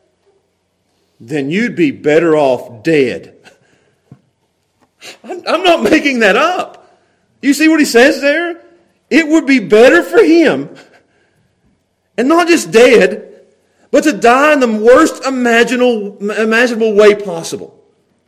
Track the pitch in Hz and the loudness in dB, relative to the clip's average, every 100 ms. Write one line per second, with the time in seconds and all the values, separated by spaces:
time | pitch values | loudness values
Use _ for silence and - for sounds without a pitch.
0 | _ _ 392 403 _ _ _ _ _ _ | _ _ _ _ _ _ _ _ _ _
1 | _ _ 117 147 135 185 240 175 147 104 | _ _ -10 -8 -6 -4 -4 -2 -4 -2
2 | 147 156 170 151 139 120 - 117 160 156 | 0 0 2 2 0 -2 -6 -10 -2 0
3 | 123 82 - _ _ _ _ _ _ _ | -2 -4 -14 _ _ _ _ _ _ _
4 | _ - _ _ _ _ _ _ _ _ | _ -20 _ _ _ _ _ _ _ _
5 | - - 226 359 - 320 370 330 - 311 | -20 -20 -16 -12 -6 -2 0 0 0 0
6 | 285 247 208 214 320 359 - - _ _ | 0 0 0 0 -2 -4 -10 -16 _ _
7 | _ _ _ _ 262 277 311 311 277 233 | _ _ _ _ -4 0 0 0 0 2
8 | 277 269 277 311 339 349 _ _ _ _ | 2 0 -2 -4 -6 -10 _ _ _ _
9 | _ 262 302 320 269 269 180 208 262 339 | _ -2 0 0 0 -2 2 4 4 4
10 | - 349 330 339 277 139 143 - - _ | 2 2 2 2 2 -2 -6 -16 -20 _
11 | _ _ _ _ _ _ _ _ _ _ | _ _ _ _ _ _ _ _ _ _
12 | _ - 254 330 339 311 185 220 254 208 | _ -6 0 0 2 0 0 2 4 4
13 | - 214 - - _ _ _ _ _ 277 | 2 -2 -14 -20 _ _ _ _ _ -2
14 | 302 196 233 254 302 294 240 214 220 254 | -2 0 2 2 2 0 0 0 4 4
15 | - - 262 262 240 226 - 247 247 226 | 4 -2 -8 -4 0 0 0 0 -2 -2
16 | 202 - 202 202 220 226 247 220 220 202 | -6 -10 -8 -4 -2 0 -2 -2 -2 2
17 | 208 202 190 165 160 143 87 _ _ _ | 4 2 -4 -10 -10 -14 -16 _ _ _
18 | _ _ | _ _